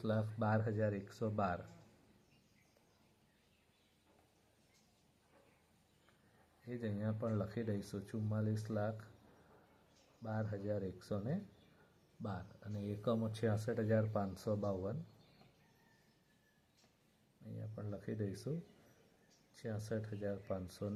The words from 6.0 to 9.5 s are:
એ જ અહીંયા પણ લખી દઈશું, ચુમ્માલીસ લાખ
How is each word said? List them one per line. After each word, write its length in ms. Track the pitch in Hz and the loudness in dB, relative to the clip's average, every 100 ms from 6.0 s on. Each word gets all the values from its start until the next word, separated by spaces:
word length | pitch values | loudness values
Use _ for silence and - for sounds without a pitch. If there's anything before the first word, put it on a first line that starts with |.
| _ - - - - _ 117 | _ -20 -20 -20 -20 _ -8
એ 80 | 120 | -4
જ 20 | 113 | -2
અહીંયા 320 | 101 107 110 | 0 0 0
પણ 180 | 113 107 | 2 2
લખી 220 | 101 117 110 | 2 0 2
દઈશું, 320 | 104 - 101 - | 0 0 -6 -4
ચુમ્માલીસ 540 | 113 107 107 107 110 110 107 | 0 2 4 4 4 2 0
લાખ 220 | 104 113 - - - - - | 0 -2 -8 -20 -20 -20 -20